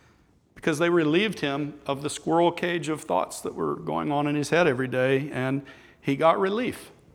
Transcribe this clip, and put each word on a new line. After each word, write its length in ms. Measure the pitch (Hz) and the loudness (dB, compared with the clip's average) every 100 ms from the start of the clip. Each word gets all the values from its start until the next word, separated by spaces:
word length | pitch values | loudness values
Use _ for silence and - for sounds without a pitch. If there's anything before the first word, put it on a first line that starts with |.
| _ _ _ _ _ | _ _ _ _ _
because 240 | - 170 147 | -4 -2 2
they 100 | 170 | 2
relieved 520 | 175 151 170 214 - | 4 4 2 0 -2
him 340 | 143 143 147 - | -4 -2 -6 -8
of 180 | - 139 | -6 -4
the 60 | 147 | -6
squirrel 440 | - 160 165 170 | -6 0 4 4
cage 360 | 170 175 175 147 | 2 -2 -4 -4
of 140 | 151 | -6
thoughts 380 | - 92 - - | -2 0 0 -4
that 140 | - | -8
were 200 | - 78 | -4 -4
going 380 | 160 - 80 82 | -4 -4 -4 -2
on 140 | 143 147 | 0 0
in 80 | |
his 160 | 147 143 | -2 2
head 160 | 160 170 | 4 4
every 220 | 123 131 | 2 -2
day, 400 | 127 131 135 143 | 0 2 2 0
and 320 | 131 131 139 139 - - _ | -4 -2 -4 -6 -18 -20 _
he 160 | - 139 | -4 2
got 220 | 160 202 | 4 4
relief 540 | 190 214 233 - - - - | 2 0 -4 -6 -14 -20 -20